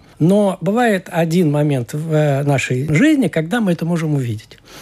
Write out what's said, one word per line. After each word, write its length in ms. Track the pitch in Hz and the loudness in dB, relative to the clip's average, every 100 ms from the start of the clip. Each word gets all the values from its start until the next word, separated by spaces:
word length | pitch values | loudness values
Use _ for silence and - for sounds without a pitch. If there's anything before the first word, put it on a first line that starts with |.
| - - | -20 0
Но 400 | 165 202 202 175 | 2 4 2 -2
бывает 480 | 170 220 240 190 - | -2 0 0 0 -2
один 380 | 170 165 175 160 | -2 0 2 2
момент 400 | 147 151 135 120 | 2 0 -2 -4
в, 180 | 151 160 | -8 -2
э, 300 | 151 151 139 | 0 2 0
нашей 500 | 143 135 - 127 151 | 0 -2 -2 -4 0
жизни, 360 | 151 294 294 190 | 2 4 2 0
когда 320 | 160 160 240 | -2 -2 -2
мы 100 | 202 | 0
это 120 | 170 | -2
можем 300 | 165 170 160 143 | -2 -2 -2 -2
увидеть. 420 | 120 110 - - - - | -4 -8 -12 -20 -20 -20